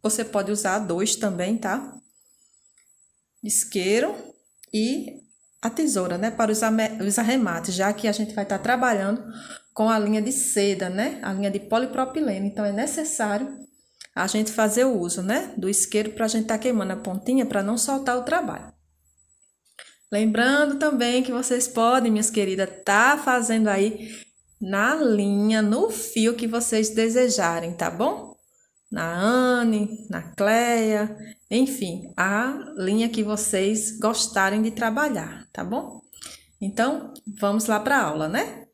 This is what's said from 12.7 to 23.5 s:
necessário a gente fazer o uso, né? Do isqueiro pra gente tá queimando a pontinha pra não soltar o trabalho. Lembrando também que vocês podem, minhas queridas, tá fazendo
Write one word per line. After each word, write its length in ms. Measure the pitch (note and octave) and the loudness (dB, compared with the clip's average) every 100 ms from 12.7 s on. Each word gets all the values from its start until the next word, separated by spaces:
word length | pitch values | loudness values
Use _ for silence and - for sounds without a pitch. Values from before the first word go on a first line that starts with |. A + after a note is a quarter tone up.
necessário 880 | G3+ C#4+ D#4 D#4 - G#3+ G#3 C4+ - - _ _ _ - | -2 -2 -4 -4 -2 -2 -2 -4 -10 -18 _ _ _ -12
a 120 | - F#3+ | -4 -2
gente 240 | G#3+ G#3+ | 0 0
fazer 320 | G#3+ G#3+ G#3+ | 2 2 4
o 140 | C4 A3+ | 2 2
uso, 240 | F3 F#3+ | -2 -4
né? 300 | F#3 B3+ F#4+ - | -2 -2 -2 -4
Do 120 | F#3 | -2
isqueiro 440 | G3+ - G#3+ G#3+ | 0 2 0 -2
pra 160 | G#3+ A3 | -2 0
gente 180 | A3 A3 | 0 0
tá 120 | A3 | 0
queimando 340 | B3 A#3 F#3 | 0 0 0
a 40 | F#3 | -4
pontinha 480 | - F#3+ - C4 | -4 -4 0 2
pra 180 | A#3 G#3 | 2 0
não 140 | G3 A#3 | 0 0
soltar 400 | - C4+ C4+ B3 | 0 0 0 0
o 60 | |
trabalho. 480 | B3 E4+ C4+ - - - _ _ _ _ _ _ _ _ _ - - _ _ | 0 0 -2 -6 -12 -20 _ _ _ _ _ _ _ _ _ -20 -20 _ _
Lembrando 680 | G#3 A3 G#3+ B3 C#4+ D4 C#4 | 0 2 4 4 4 2 2
também 440 | D4+ C4+ A#3+ B3 | 2 2 2 2
que 100 | C4 | 0
vocês 340 | B3 B3+ B3 B3 | -2 0 0 0
podem, 460 | - A3+ B3+ A#3 | 2 4 4 4
minhas 160 | G#3+ G#3+ | 2 2
queridas, 400 | A3 G3 F#3+ F#3+ - | 0 0 0 -2 -4
tá 320 | - G3+ A#3+ D4 | 2 6 6 4
fazendo 520 | C#4+ B3 A3+ | 2 2 2